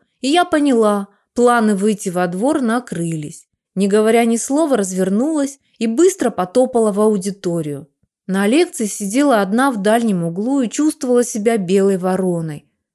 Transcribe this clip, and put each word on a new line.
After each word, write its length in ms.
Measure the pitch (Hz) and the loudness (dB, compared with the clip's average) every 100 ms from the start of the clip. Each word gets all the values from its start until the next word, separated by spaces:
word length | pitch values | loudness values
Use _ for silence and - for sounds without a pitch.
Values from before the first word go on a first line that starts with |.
| _ _ | _ _
и 80 | 262 | -2
я 160 | 339 | 0
поняла, 640 | 349 311 285 240 214 202 196 _ _ | 2 2 2 4 2 0 -4 _ _
планы 420 | - 240 240 214 196 | 0 2 4 2 2
выйти 320 | 208 202 196 | 0 0 -4
во 180 | 180 180 | -2 -2
двор 340 | 180 247 311 | -2 0 0
накрылись. 840 | 240 233 247 170 170 160 147 - _ _ _ - | 0 -2 -4 -6 -6 -6 -8 -14 _ _ _ -4
Не 100 | 196 | 0
говоря 380 | 208 214 233 | 2 4 2
ни 120 | 233 233 | 2 0
слова, 400 | - 277 330 247 | -2 0 0 0
развернулась 840 | 190 185 190 196 277 311 277 - _ - | -2 -2 0 0 0 -2 -4 -6 _ -6
и 80 | 226 | -4
быстро 440 | 226 359 381 254 | 2 2 2 -4
потопала 600 | 233 180 247 254 240 220 | -2 -2 2 2 2 0
в 100 | 202 | 2
аудиторию. 840 | 214 208 190 190 180 170 151 143 - _ _ _ - | 2 0 -4 -6 -4 -4 -4 -8 -12 _ _ _ -6
На 220 | 190 202 | -2 2
лекции 380 | 277 359 - 214 | 2 0 -2 -8
сидела 560 | - 202 233 294 226 | -6 -4 0 2 2
одна 280 | 196 220 277 | 2 0 0
в 100 | 233 | 0
дальнем 440 | 196 233 233 185 | 0 2 0 -2
углу 380 | 170 170 226 277 | -2 -4 -2 -2
и 60 | 226 | -2
чувствовала 540 | - 302 - 254 247 | 0 -2 -2 0 0
себя 340 | 233 226 208 233 | 0 -2 -2 -2
белой 420 | 175 196 196 196 | 0 2 2 0
вороной. 680 | 185 185 185 170 160 147 _ _ _ | -2 -2 -2 -2 -6 -10 _ _ _